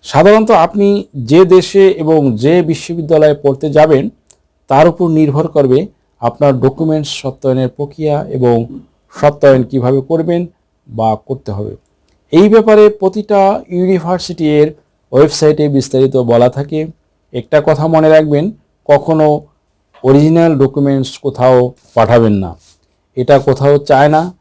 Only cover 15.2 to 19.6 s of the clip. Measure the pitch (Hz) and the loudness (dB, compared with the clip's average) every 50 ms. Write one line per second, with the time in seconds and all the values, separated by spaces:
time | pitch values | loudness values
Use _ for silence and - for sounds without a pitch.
15.2 | 151 151 - - 160 151 156 156 151 147 139 135 127 - - 131 135 131 131 127 | 0 0 0 0 0 0 0 0 -2 -2 -2 -2 -4 -2 -2 0 0 0 0 -2
16.2 | 123 117 120 117 123 123 - 135 143 143 156 156 156 160 160 _ _ _ _ _ | -2 0 2 2 2 2 0 -4 -10 -8 -8 -8 -8 -8 -12 _ _ _ _ _
17.2 | _ _ - 123 - _ - 151 147 165 156 139 151 160 160 156 156 156 156 156 | _ _ -12 -12 -8 _ -2 0 0 0 -2 0 -2 0 0 2 2 4 2 2
18.2 | 156 151 147 143 160 208 214 _ _ _ _ _ _ - 147 143 - - 160 156 | 2 0 -2 -2 -2 -4 -8 _ _ _ _ _ _ 0 0 0 0 -2 0 0
19.2 | 151 151 151 147 147 _ _ _ | 2 0 0 -2 -6 _ _ _